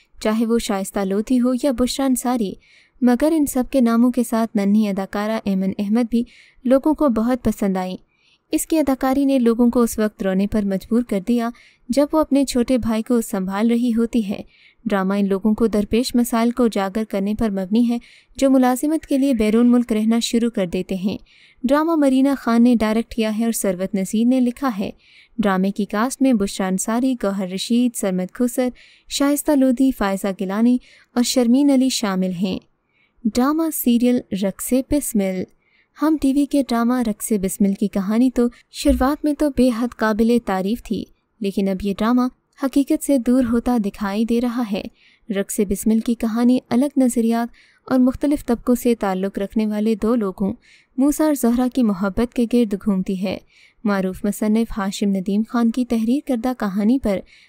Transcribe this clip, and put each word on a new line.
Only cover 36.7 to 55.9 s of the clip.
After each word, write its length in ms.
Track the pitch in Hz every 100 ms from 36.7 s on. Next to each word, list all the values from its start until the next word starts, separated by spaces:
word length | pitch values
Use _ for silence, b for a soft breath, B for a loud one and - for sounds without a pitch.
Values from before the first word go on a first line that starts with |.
| 233 233 254
रक्से 360 | 233 208 - 214
बिस्मिल 360 | 185 - 196
की 140 | 196 202
कहानी 400 | 202 190 220 262
तो 200 | 247 240 b b
शुरुआत 520 | - 285 247 254 294 302
में 80 | 294
तो 140 | 302
बेहद 420 | 262 254 220 247
काबिले 440 | - 214 214 226 233
तारीफ 400 | 226 190 190 233
थी, 240 | - 220 - _ _ -
लेकिन 260 | 196 196 196
अब 120 | 190
ये 100 | 202
ड्रामा 360 | 190 214 247 254 _ _ -
हकीकत 420 | 269 285 269 311
से 160 | - 277
दूर 240 | 233 254 240
होता 320 | 240 240 247
दिखाई 440 | 196 - 202 202 233
दे 140 | 233
रहा 220 | 247 233
है। 200 | 220 196 - b b b -
रक्से 360 | 196 196 - 196
बिस्मिल 340 | 202 220 220
की 120 | 220 233
कहानी 460 | 226 226 240 254 -
अलग 200 | 233 285 285
नज़रियात 520 | 254 240 226 233 233 b b b -
और 120 | 262
मुख्तलिफ 440 | 254 - 285 294 -
तबकों 280 | 233 - 247
से 180 | 247 233
ताल्लुक़ 440 | 202 185 196 208
रखने 260 | 196 220 214
वाले 300 | 214 214 220
दो 180 | 214 247
लोगों, 380 | 202 185 196 233 b b b -
मूसा 280 | 277 285 311
और 100 | 285
जहरा 320 | 233 240 254
की 160 | 262
मोहब्बत 500 | 226 185 202 190 240
के 120 | - 233
गिर्द 300 | 240 226 196
घूमती 400 | 214 190 185 190
है। 240 | 190 - _ b b b
मारूफ 420 | 208 196 185 185 208
मुसन्निफ 460 | - 214 220 226
हाशिम 380 | - 196 - 202
नदीम 340 | 196 180 202
खान 260 | 220 240 233
की 120 | 240
तहरीर 380 | 247